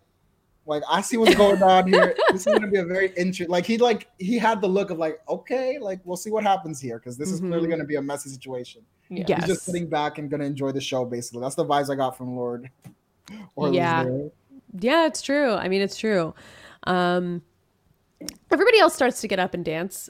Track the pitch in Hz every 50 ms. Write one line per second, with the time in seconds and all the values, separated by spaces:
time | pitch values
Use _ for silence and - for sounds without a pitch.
0 | _ _ _ _ _ _ _ _ _ _ _ _ - 151 151 151 143 127 160 185
1 | 202 - 262 226 226 285 - - 208 202 196 185 190 185 185 185 185 185 196 -
2 | 208 185 165 - 480 - 185 190 - - - - 214 202 196 196 175 170 180 185
3 | 196 185 185 180 180 185 180 - 180 165 180 180 175 - 226 226 240 240 220 196
4 | - _ _ - 190 185 240 233 208 226 226 202 208 190 185 196 196 165 180 160
5 | 165 160 151 - - - 165 - - - 240 262 262 254 269 294 233 196 190 185
6 | - 175 180 175 - 220 214 220 208 202 196 - - 156 151 127 131 120 113 113
7 | - 123 120 123 151 185 190 170 185 180 170 170 165 165 170 156 147 143 147 143
8 | 139 139 143 139 - 139 135 127 - 131 131 123 123 - - 113 _ _ _ _
9 | _ - 185 180 180 - 175 170 170 175 185 - - - 175 175 175 151 156 147
10 | 147 151 147 156 151 139 147 143 143 139 147 131 139 135 131 135 131 - 135 131
11 | 127 120 120 120 120 - 117 120 123 135 139 - 160 147 143 143 143 135 139 135
12 | 135 127 123 - 127 127 123 127 123 120 120 120 127 131 _ _ - - - _
13 | _ _ _ _ _ - 202 220 202 - - 143 147 - 180 175 170 170 165 165
14 | 131 127 127 139 147 151 _ _ _ _ 269 269 _ - - 180 185 240 294 339
15 | 330 311 320 - - - 277 294 294 247 208 - - 185 190 196 196 196 - -
16 | - 220 208 180 165 156 - - - - - - - - - - - - 180 180
17 | 180 175 180 180 180 175 175 175 - _ _ _ _ _ _ _ _ _ _ _
18 | _ _ _ - - - - - _ - - 294 392 466 466 427 339 339 - -
19 | 269 247 247 - - 202 202 185 180 185 - 175 170 165 160 160 175 190 - -
20 | -